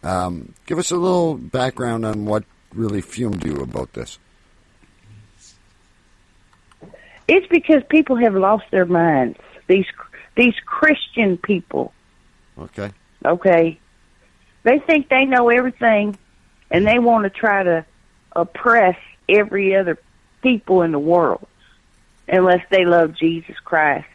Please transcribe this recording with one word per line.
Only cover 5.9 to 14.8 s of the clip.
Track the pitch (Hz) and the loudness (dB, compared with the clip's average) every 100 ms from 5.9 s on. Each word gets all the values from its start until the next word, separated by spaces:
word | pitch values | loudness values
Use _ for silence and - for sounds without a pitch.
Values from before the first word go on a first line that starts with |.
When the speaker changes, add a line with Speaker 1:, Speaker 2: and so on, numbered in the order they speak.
| _ _ _ _ _ _ _ _ _ - - - - - | _ _ _ _ _ _ _ _ _ -20 -20 -20 -14 0
Speaker 2:
It's | 381 370 | 0 2
because | 349 - 254 - | -2 2 2 4
people | 311 302 247 | 0 0 0
have | 233 196 | 2 2
lost | 190 214 - | 2 0 -2
their | 196 175 | -2 0
minds. | 175 170 143 123 - - - _ | 2 2 2 0 -6 -20 -20 _
These, | 190 185 - - - - - | 0 0 -8 -20 -20 -10 0
these | 240 - - | 0 0 -8
Christian | - 311 294 - - 208 175 | 0 2 0 -4 -2 -2 -2
people. | - 196 - - 127 _ _ _ _ _ _ - | -2 -4 -4 -8 -8 _ _ _ _ _ _ -20
Speaker 1:
Okay. | 78 - 101 98 _ _ - | -18 -12 -14 -14 _ _ -4
Speaker 2:
Okay. | 170 190 170 165 160 _ _ _ _ _ _ _ _ | 0 2 2 2 -4 _ _ _ _ _ _ _ _
They | 226 | 0
think | 277 | 0